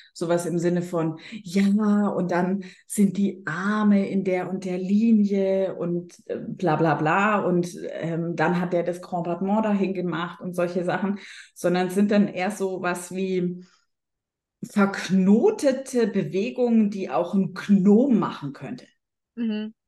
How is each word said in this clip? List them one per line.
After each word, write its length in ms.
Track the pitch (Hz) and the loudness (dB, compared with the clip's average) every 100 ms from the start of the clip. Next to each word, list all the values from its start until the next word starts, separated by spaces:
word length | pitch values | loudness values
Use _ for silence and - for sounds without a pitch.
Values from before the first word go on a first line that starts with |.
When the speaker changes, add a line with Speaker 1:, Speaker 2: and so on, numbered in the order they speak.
| - | -20
Speaker 1:
Sowas 340 | - 170 170 170 | -10 -2 -2 0
im 120 | 170 | 0
Sinne 240 | 175 175 | 0 0
von, 360 | 175 170 160 156 - 214 | -2 -2 -2 -4 -12 -16
ja, 640 | 170 190 196 208 208 208 202 | -4 0 2 2 2 2 2
und 220 | - 175 | 0 -2
dann 320 | 175 180 196 - - - | 0 0 -2 -6 -18 -12
sind 300 | - 196 - | 2 2 2
die 260 | 196 - - | -2 -2 -8
Arme 640 | 165 196 214 208 202 196 | -6 -2 0 4 4 2
in 160 | 196 | -2
der 260 | 185 185 175 | 0 -2 -2
und 140 | 190 | -6
der 120 | 190 180 | -6 -6
Linie 1000 | 185 202 233 220 202 196 190 190 190 - | 0 2 6 6 4 2 2 2 0 -2
und, 360 | 170 175 175 - - | -4 -4 -6 -18 -10
äh, 100 | - | -8
bla, 400 | - - 180 151 | -8 -2 0 2
bla, 200 | 160 147 | 2 2
bla. 440 | 156 185 208 208 | 2 2 2 2
Und, 280 | 180 175 175 156 165 | 2 0 0 -6 -10
ähm, 440 | - 165 165 170 165 | -8 -6 -4 -4 0
dann 240 | 156 175 | 0 2
hat 120 | 175 | 0
der 100 | 175 | 0
das 180 | 170 175 | -2 -6
Grand 240 | - 180 | -6 -6
Battement 400 | 170 170 196 214 | -4 -4 0 0
dahin 300 | 220 202 185 | 0 0 0
gemacht 460 | 180 175 160 175 - | -2 -4 -4 -6 -8
und 140 | 185 | -8
solche 300 | 170 175 180 | -2 -2 -2
Sachen. 360 | 175 147 196 196 - - - | -2 -2 -2 -4 -8 -20 -20
Sondern 320 | - 180 180 185 | -4 0 0 0
es 80 | |
sind 160 | 185 208 | 2 2
dann 180 | 208 175 | 4 2
eher 220 | 185 185 | 0 -4
so 320 | 202 190 185 | -2 -4 -4
was 320 | 180 180 - | -4 -4 -6
wie 500 | 185 190 185 180 180 185 _ _ _ _ _ _ _ _ - | -6 -2 0 -2 -4 -14 _ _ _ _ _ _ _ _ -16
verknotete 1400 | - 208 196 - - 190 185 220 392 427 294 262 - 247 208 | -6 0 0 0 -2 2 4 6 4 2 0 0 -2 -2 0
Bewegungen, 800 | 196 151 180 233 254 240 226 208 | 0 -2 -2 -4 -2 2 4 2
die 200 | 202 - | 0 -4
auch 240 | 143 175 | -4 0
ein 200 | 196 175 | 0 0
Gnom 640 | - - 190 190 208 277 208 | -4 2 4 6 6 6 2
machen 340 | 139 - 143 | 0 -4 -10
könnte. 340 | - 135 - - _ _ _ _ - | -12 -12 -14 -16 _ _ _ _ -6
Speaker 2:
Mhm. 380 | 226 214 214 - | -4 -4 -6 -14